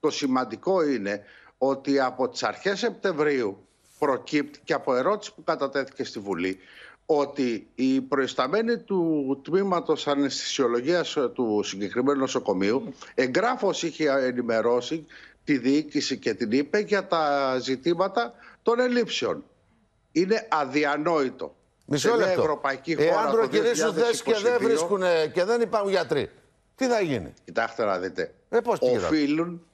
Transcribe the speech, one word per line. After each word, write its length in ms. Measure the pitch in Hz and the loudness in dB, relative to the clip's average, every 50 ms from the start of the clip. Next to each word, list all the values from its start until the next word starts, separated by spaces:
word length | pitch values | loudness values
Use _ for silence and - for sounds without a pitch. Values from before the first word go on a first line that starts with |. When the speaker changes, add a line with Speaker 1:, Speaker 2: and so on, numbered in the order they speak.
Speaker 1:
το 100 | - 156 | 0 -2
σημαντικό 720 | 135 - - 135 127 127 127 117 113 107 - 175 190 190 165 | -2 0 -2 0 0 0 0 -2 -6 -6 -2 0 2 2 2
είναι 400 | 147 139 117 98 98 104 104 - - - - - - _ _ | 2 0 -2 -2 -4 -4 -6 -8 -14 -20 -20 -20 -20 _ _
ότι 420 | - 135 135 135 - 147 139 135 | 0 0 0 0 0 0 0 2
από 280 | 131 127 123 - 131 127 | 2 0 -2 -2 -4 -4
τις 140 | 127 - - | -4 -2 -4
αρχές 360 | 113 104 - - 185 202 185 | -4 -4 -2 -2 -2 -2 0
Σεπτεμβρίου 840 | 202 233 190 - - 196 175 143 151 151 147 135 120 101 98 98 - _ _ _ _ _ _ - | -2 -4 -4 -2 -4 -4 0 0 0 0 2 0 0 -2 -4 -8 -16 _ _ _ _ _ _ -2
προκύπτει 640 | - 143 135 120 - - - 147 143 147 - - _ | 0 0 0 0 -2 -2 -2 -2 -2 -2 -8 -20 _
και 80 | - 160 | -4 -4
από 220 | 139 - - 131 | -2 0 0 0
ερώτηση 380 | 123 127 170 208 208 - - - | 2 2 2 0 0 -4 -12 -16
που 80 | - - | -10 -4
κατατέθηκε 600 | - 165 135 139 135 135 139 131 131 - - 131 | -4 -2 -2 -2 -2 -2 -2 -4 -4 -6 -10 -10
στη 140 | 110 - 117 | -8 -8 -10
Βουλή, 400 | 101 101 95 82 87 92 92 92 - - - - - - - _ _ | -6 -4 -4 -2 -2 -2 -4 -4 -10 -20 -20 -20 -20 -20 -20 _ _
ότι 640 | _ 160 147 143 135 - - 135 123 117 107 - - _ | _ 2 2 2 0 0 -2 0 0 0 -2 -6 -12 _
η 260 | - 127 131 135 135 | -2 0 2 2 2
προϊσταμένη 760 | 127 135 143 135 135 127 - - 127 131 160 208 226 226 240 214 | 0 0 0 0 0 -2 0 -2 -2 0 0 0 0 0 -2 -2
του 640 | - - 202 190 170 165 160 151 139 131 139 135 - | -2 -4 -2 0 0 0 0 0 0 -2 -2 -4 -4
τμήματος 640 | - 151 190 196 196 185 170 165 - 160 139 - 147 | -2 0 0 2 2 0 -2 0 0 -2 0 2 0
αναισθησιολογίας, 1080 | 143 139 143 135 127 - - - - - 135 117 120 120 120 139 175 175 156 - - | 0 2 2 0 -2 -4 -6 -6 -2 0 0 2 2 0 0 2 0 0 0 -2 -2
ε, 120 | 156 135 120 | -2 -2 -2
του 320 | 120 - 127 113 107 104 101 | 0 -2 0 0 2 0 0
συγκεκριμένου 540 | - - 95 104 95 - 120 123 135 143 139 | -2 -4 -6 -6 -4 -2 0 2 2 2 2
νοσοκομείου, 760 | 131 127 - 131 - - 101 90 98 98 110 135 117 101 - - - - - | 0 0 -2 -2 0 0 0 0 2 0 0 -2 -4 -6 -14 -16 -18 -10 -2
εγγράφως 680 | - 131 127 127 165 196 240 254 247 - 196 165 - - | -2 0 0 2 0 0 0 0 0 0 -2 0 0 -4
είχε 280 | 170 - - 156 147 | -6 -4 -2 0 2
ενημερώσει 960 | 135 139 131 127 123 123 120 117 113 113 107 117 120 123 123 - - 165 151 - - - - - - _ _ | 2 2 2 0 0 -2 -2 0 0 2 2 2 2 2 0 -2 -6 -8 -8 -12 -20 -20 -20 -20 -20 _ _
τη 140 | - 147 131 | 0 0 0
διοίκηση 600 | 117 127 139 147 156 151 - 151 123 - 135 - | 2 2 2 2 2 0 -4 -4 -2 -2 -4 -4
και 160 | - 120 110 | -2 -4 -2
την 180 | - 123 107 110 | -2 -2 0 0
ύπε 260 | 131 143 143 - 208 | 0 0 0 0 -2
για 280 | 214 - 208 196 185 | 0 2 0 -2 0
τα 500 | 196 170 165 156 147 143 139 139 131 131 127 | 0 0 0 2 2 2 2 2 0 0 -2
ζητήματα 720 | 120 127 135 120 - 165 175 170 190 196 190 - 233 196 - - - - - _ _ | -2 -2 -4 -2 0 -2 0 2 0 0 0 -2 -2 -2 -6 -16 -20 -20 -20 _ _
των 180 | - 233 233 | 0 2 4
ελλείψεων. 640 | 254 254 247 240 233 175 - - 135 107 87 - - _ _ _ _ _ _ _ _ _ _ _ _ _ _ | 2 2 4 2 0 0 -2 -4 -2 -2 -4 -4 -8 _ _ _ _ _ _ _ _ _ _ _ _ _ _
Είναι 340 | 156 180 185 220 226 - - | 0 2 2 2 -2 0 -2
αδιανόητο. 1040 | - 156 147 131 127 151 147 143 143 147 151 170 170 156 139 127 110 - 80 73 - _ _ _ _ _ _ | -2 -2 0 0 0 0 2 2 0 0 0 0 2 2 2 0 -2 -6 -12 -12 -12 _ _ _ _ _ _
Speaker 2:
Μισό 220 | - 143 147 - - | -4 -2 0 2 2
Speaker 1:
Σε 80 | 233 | 4
μια 100 | 233 214 | 4 2
Speaker 2:
λεπτό. 140 | 190 185 175 | 2 2 2
Speaker 1:
ευρωπαϊκή 520 | - 156 151 147 - 139 135 - - - 165 143 | 2 0 0 -2 -2 -4 -4 -4 -4 -6 0 2
Speaker 2:
Εάν 160 | 147 165 180 | 2 2 4
Speaker 1:
χώρα 160 | 202 226 - | 2 2 2
το 60 | - | 2
Speaker 2:
προκυρήσουν 580 | 226 226 - 247 220 208 233 240 - - 226 196 | 2 2 2 2 2 2 2 2 2 0 0 2
θέσεις 280 | 165 233 240 233 - - | 0 0 0 0 -2 0
και 100 | - - | 0 0
δεν 80 | 208 | 2
Speaker 1:
δύο 0 | |
χιλιάδες 0 | |
είκοσι 180 | 202 233 247 240 | 2 2 2 2
δύο, 100 | - - | 2 2
Speaker 2:
βρίσκουνε 640 | - 151 165 175 202 196 185 180 175 165 156 151 - | 2 2 2 0 0 0 2 2 2 2 2 0 0
και 120 | 175 180 | 0 0
δεν 160 | 190 233 240 | 2 2 0
υπάρχουν 300 | 233 202 226 220 202 202 | 0 0 0 -2 0 2
γιατροί, 400 | 190 185 170 127 156 143 110 - - - _ _ _ _ _ _ _ | 0 0 0 2 0 -2 -2 -4 -8 -18 _ _ _ _ _ _ _
τι 120 | - 262 | -2 0
θα 140 | 254 240 220 | 2 2 2
γίνει; 340 | 202 165 139 113 85 - - _ _ | 2 0 -2 -4 -4 -8 -14 _ _
Speaker 1:
Κοιτάξτε 400 | - 85 113 113 113 - - 120 | -8 -2 -2 -2 -2 -2 -2 0
να 140 | 104 98 90 | 0 0 0
δείτε. 360 | 90 95 - - 85 - - _ _ _ | -2 -4 -4 -4 -6 -6 -6 _ _ _
Speaker 2:
Ε, 120 | - 226 | -2 -2
πώς, 180 | 233 240 220 160 | 0 0 0 2
τι 80 | - | 2
Speaker 1:
Οφείλουν 760 | 127 123 117 90 85 156 156 147 139 147 156 170 175 170 170 - _ | 2 2 2 2 0 2 2 2 2 0 0 -2 -4 -6 -12 -16 _